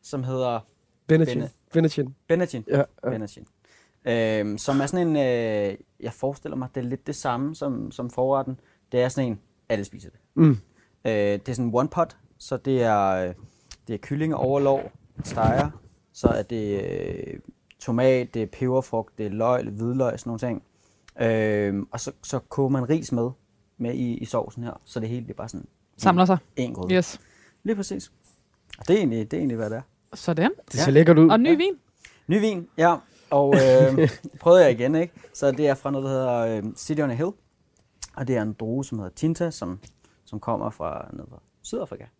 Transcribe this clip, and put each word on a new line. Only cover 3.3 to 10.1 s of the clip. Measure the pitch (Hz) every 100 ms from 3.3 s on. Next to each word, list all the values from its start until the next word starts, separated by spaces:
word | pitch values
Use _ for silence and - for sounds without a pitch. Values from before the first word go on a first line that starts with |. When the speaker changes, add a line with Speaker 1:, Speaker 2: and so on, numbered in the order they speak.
| - - _ _ _ _ _
Speaker 1:
Øhm, | 120 117 110 110 104 104
som | - 139
er | 139
sådan | 180 170
en... | 151
Øh, | 131 120 113 107 101 98 - _
jeg | 113
forestiller | - 135 139 156 131
mig, | 127
det | 135
er | 123
lidt | 131 -
det | 143
samme | 139 123 143 160
som, | 143 117 104
som | - 123
forretten. | 123 131 135 131 131 _ _ _
Det | 123
er | 127
sådan | 139 127
en... | 107 _ _ _
Alle | 107
spiser | 101 110 90